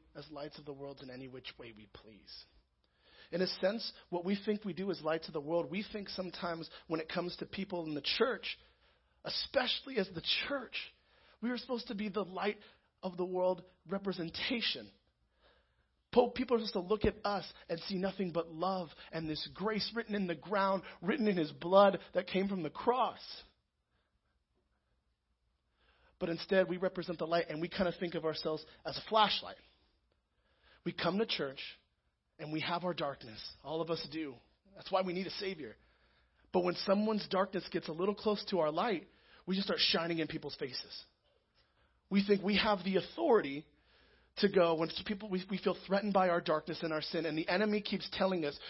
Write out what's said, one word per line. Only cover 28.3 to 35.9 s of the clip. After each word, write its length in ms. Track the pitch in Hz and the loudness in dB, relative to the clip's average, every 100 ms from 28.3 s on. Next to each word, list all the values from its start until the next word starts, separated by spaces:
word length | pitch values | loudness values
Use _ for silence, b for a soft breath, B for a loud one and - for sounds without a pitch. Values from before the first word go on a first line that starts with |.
| 151 160 156 - B 156 | -2 -2 -4 -6 B -10
as 100 | - | -8
a 60 | - | 2
flashlight. 480 | 220 202 - - - - _ _ _ _ _ _ _ b b b b 175 | 6 6 4 -4 -12 -18 _ _ _ _ _ _ _ b b b b -8
We 80 | |
come 240 | - 175 190 | -2 0 2
to 80 | 226 | 0
church, 340 | - 139 135 - - _ _ _ _ _ - | -2 -4 -6 -12 -14 _ _ _ _ _ -12
and 140 | 151 | -6
we 80 | 156 | -4
have 240 | 143 175 180 | -2 -2 -2
our 80 | |
darkness. 640 | 170 147 135 120 107 - - | -2 -4 -6 -12 -14 -14 -12
All 180 | 139 160 | -6 -4
of 80 | 165 | -2
us 180 | 160 147 | -4 -4
do. 280 | 151 147 120 _ _ _ - | -6 -8 -10 _ _ _ -18
That's 140 | - | -2
why 100 | 190 | 0
we 100 | 185 | 2
need 140 | 175 175 | -2 -4
a 40 | |
Savior. 440 | - 190 170 113 - _ | -4 -6 -6 -10 -14 _